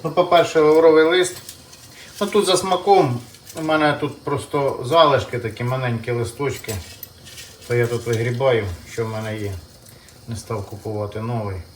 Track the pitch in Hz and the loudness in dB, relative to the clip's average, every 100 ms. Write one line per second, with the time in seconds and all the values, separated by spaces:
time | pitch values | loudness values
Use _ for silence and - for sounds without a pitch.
0 | 160 165 175 170 151 160 151 156 165 156 | -2 0 4 4 4 4 6 6 6 6
1 | 160 180 - - - - - - - - | 6 4 0 -4 -18 -20 -20 -20 -20 -20
2 | - - 202 208 180 180 190 180 202 190 | -20 -6 0 2 2 2 2 0 4 4
3 | 147 120 - - - 170 156 156 151 143 | 4 -2 -8 -20 -16 -6 0 2 2 0
4 | 143 - - 143 - 147 139 120 127 165 | -4 -6 -6 -6 -4 -2 -2 -4 2 4
5 | 156 131 101 120 113 - 120 131 127 117 | 6 4 -2 -6 -8 -6 -6 -4 -4 -4
6 | 117 120 117 - 139 - - 101 - - | -4 -6 -6 -4 -6 -6 -10 -10 -12 -18
7 | - - - - - - - 120 117 117 | -20 -20 -20 -20 -20 -20 -4 -2 0 -2
8 | 120 113 117 117 135 113 101 85 - - | -2 -2 -2 0 2 2 -2 -10 -12 -8
9 | 110 110 110 107 101 92 - - - - | -6 -6 -8 -8 -8 -10 -14 -20 -20 -20
10 | - - - 110 - 110 95 104 110 107 | -20 -20 -14 -12 -8 -10 -10 -12 -8 -6
11 | 104 107 113 117 104 90 - | -6 -8 -6 -6 -6 -8 -12